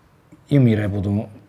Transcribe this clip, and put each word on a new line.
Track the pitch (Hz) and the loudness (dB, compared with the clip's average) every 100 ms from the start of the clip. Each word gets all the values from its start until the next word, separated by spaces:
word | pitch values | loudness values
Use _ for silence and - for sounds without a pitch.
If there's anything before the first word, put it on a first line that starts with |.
| _ _ _ - - | _ _ _ -20 -2
io | 143 | 2
mi | 123 | 4
reputo | 107 104 101 98 101 - - | 2 -2 -4 -4 -4 -6 -14